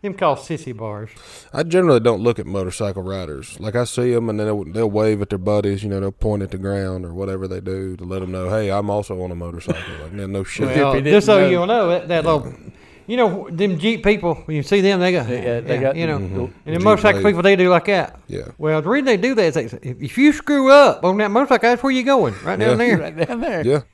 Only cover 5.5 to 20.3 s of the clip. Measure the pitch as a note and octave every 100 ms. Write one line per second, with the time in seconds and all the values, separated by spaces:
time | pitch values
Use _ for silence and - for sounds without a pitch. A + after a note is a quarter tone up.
5.5 | G#2 G2+ G2 G#2 G2 G2 G2 A2 G#2 F#2+
6.5 | F#2+ F#2+ G2 F#2+ F#2 F2+ E2+ G2 F#2+ F#2+
7.5 | F#2 F#2+ F#2+ F#2+ F2+ F2+ F#2+ F#2 F#2 F#2
8.5 | G#2+ G#2 G2 G#2 G#2 G2+ F#2 F2+ F2 F2
9.5 | E2+ - F2 F2+ D#2+ D#2 G2+ G2 G2 F#2+
10.5 | - C3+ C3 C#3 C3+ C#3 G3+ G#3 G3+ F#3
11.5 | F3 F3+ A#3 F3+ F3 F3 E3+ D#3+ D#3 C3
12.5 | - - - - - - A#3+ A3+ F#3 F#3
13.5 | E3 G3+ E3+ G3 A3+ G3+ G#3+ E3+ D#3 -
14.5 | D#3 C#3 G3+ F#3+ F#3+ F3+ F3+ A#2 B2 B2
15.5 | A#2+ A2+ B2 C3+ D#3 E3 D3 F#2+ F#2+ A#2+
16.5 | - D3+ E3 G3+ G#3 G#3 G3 G3 F3 F#3
17.5 | G3 F3+ F3 - G3 D3 - _ - -
18.5 | - D#3 D#3 D#3 C4 C4+ G#3 A#3+ A#3+ F3
19.5 | D3+ A2+ - B2+ B2 C#3+ - D4